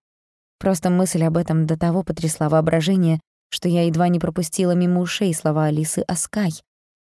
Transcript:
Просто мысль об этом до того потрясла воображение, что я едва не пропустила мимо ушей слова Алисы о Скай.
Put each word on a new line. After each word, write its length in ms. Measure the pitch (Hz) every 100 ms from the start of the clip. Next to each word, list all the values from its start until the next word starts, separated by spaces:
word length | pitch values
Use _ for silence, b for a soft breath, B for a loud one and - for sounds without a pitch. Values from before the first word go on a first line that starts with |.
| _ _ _ _ _ -
Просто 300 | 196 190 185
мысль 340 | 180 190 175
об 140 | 165 165
этом 280 | 175 160 156
до 120 | 160
того 260 | 170 175
потрясла 460 | 180 160 160 - 151
воображение, 720 | 160 160 160 160 190 165 160 - _ _
что 200 | - 180
я 160 | 170 170
едва 240 | 160 175
не 100 | 175
пропустила 520 | 180 160 165 - 180
мимо 280 | 175 180 180
ушей 340 | 175 - 196
слова 340 | 160 156 151 151
Алисы 320 | 151 156 -
о 180 | - 175
Скай. 340 | - 214 185 160 - _ _ _ _